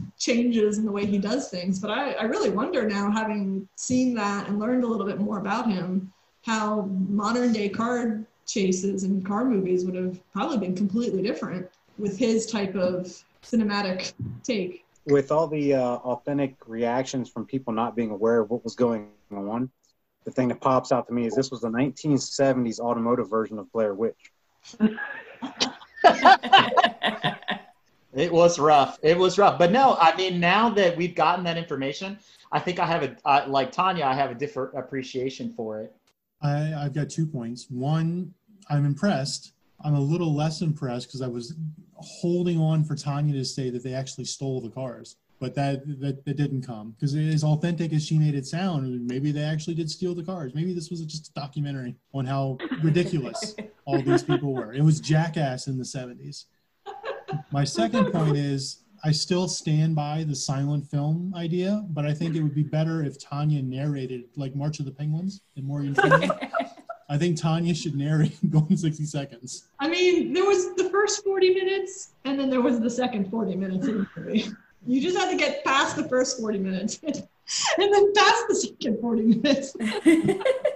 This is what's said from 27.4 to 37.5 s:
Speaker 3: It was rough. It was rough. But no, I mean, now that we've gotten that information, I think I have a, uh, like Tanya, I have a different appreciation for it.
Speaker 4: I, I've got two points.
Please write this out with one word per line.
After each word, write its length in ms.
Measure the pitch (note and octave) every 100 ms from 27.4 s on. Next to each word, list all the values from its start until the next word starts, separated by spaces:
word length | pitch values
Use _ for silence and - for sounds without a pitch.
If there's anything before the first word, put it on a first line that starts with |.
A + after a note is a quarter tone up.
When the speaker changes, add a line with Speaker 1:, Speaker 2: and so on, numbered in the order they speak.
| - - - _ _ _ _
Speaker 3:
It 180 | C3 E3+
was 260 | E3 E3+ E3+
rough. 400 | D3 D3 B2+ -
It 140 | D3+ F3
was 220 | F#3 F3+
rough. 200 | G3 C#3
But 120 | F3
no, 260 | A3+ C4+ G3+
I 160 | E3 E3
mean, 240 | F#3 F3+
now 300 | F3 G3 A#3
that 260 | G3+ F#3 D#3
we've 180 | F3
gotten 300 | E3+ D#3 F3+
that 120 | F3 E3
information, 600 | E3 C#3 C3+ D3 F#3+ G3+ _ _ -
I 80 | D3+
think 200 | F3 F3+
I 80 | E3
have 160 | E3
a, 140 | C#3 B2
uh, 200 | D3 C#3+ C#3
like 240 | C3+ C3
Tanya, 340 | - F#3 F3+
I 100 | C#3
have 160 | C3+ C3+
a 40 |
different 400 | A#2+ C#3 C3+ C3 C#3
appreciation 760 | B2+ C#3 C3 C3 C3 C3 A#2+
for 300 | A#2 A2 G#2+
it. 120 | A2+ - _ _ _ _
Speaker 4:
I, 300 | D3 D3 D#3
I've 200 | D#3 C#3+
got 160 | D3 C#3+
two 160 | - D#3+
points. 400 | C#3 A#2